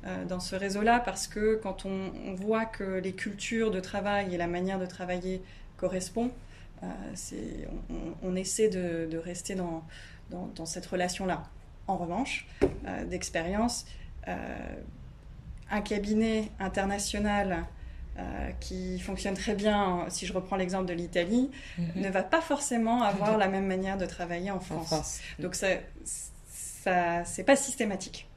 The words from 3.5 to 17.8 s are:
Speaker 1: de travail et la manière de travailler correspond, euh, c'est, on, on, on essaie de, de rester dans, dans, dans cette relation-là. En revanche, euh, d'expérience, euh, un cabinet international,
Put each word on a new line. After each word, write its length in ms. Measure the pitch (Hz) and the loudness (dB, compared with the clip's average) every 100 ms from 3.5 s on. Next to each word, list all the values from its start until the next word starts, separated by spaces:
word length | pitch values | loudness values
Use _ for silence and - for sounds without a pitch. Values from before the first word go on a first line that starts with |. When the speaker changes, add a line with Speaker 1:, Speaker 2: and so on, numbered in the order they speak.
| 226 220 | 2 2
Speaker 1:
de 80 | 185 | 2
travail 560 | 180 202 202 202 196 175 | -2 -2 2 2 2 0
et 20 | |
la 100 | 170 | 0
manière 320 | 175 185 190 | 0 0 0
de 60 | 180 | -2
travailler 560 | - 180 180 185 185 - - - - | -4 -2 -2 -2 -4 -6 -14 -16 -2
correspond, 540 | 180 185 185 233 240 - - - - - | 0 0 -2 0 -2 -2 -14 -16 -16 -10
euh, 40 | 180 - - 185 | -10 -8 -8 -8
c'est, 520 | - - - - - - - | -8 -8 -6 -6 -6 -8 -6
on, 40 | |
on, 380 | - - - 185 | -6 -6 -4 -2
on 40 | 185 | -2
essaie 340 | 190 - 214 | 0 4 4
de, 380 | 185 175 165 160 | 4 0 -2 -2
de 80 | 165 | -4
rester 380 | 175 175 - 185 | -4 -8 -4 -2
dans, 280 | 175 165 160 - - - - | -2 -4 -8 -16 -16 -16 -10
dans, 180 | 180 180 - | -8 -8 -8
dans 100 | 160 | -8
cette 180 | 180 - | -8 -2
relation-là. 580 | 185 180 - 185 160 - - - - - | 2 2 2 0 0 -4 -14 -16 -10 -2
En 100 | 185 | -2
revanche, 500 | 170 185 277 - - - - - 180 | 0 0 0 -2 -6 2 2 2 -6
euh, 180 | 92 - | -4 -4
d'expérience, 800 | 180 - 170 165 202 233 - - - - - - | -4 -2 -2 2 2 2 0 -8 -12 -10 -10 -6
euh, 60 | - - - - - - - - - - - - - - | -4 -4 -6 -6 -8 -10 -12 -14 -16 -16 -14 -12 -12 -2
un 100 | 208 | -2
cabinet 720 | 196 208 202 214 226 220 214 - | 0 -2 4 4 6 4 0 -4
international, 1080 | 190 196 196 220 - 208 208 208 196 170 - - | -2 0 0 0 -2 2 4 4 4 0 -2 -8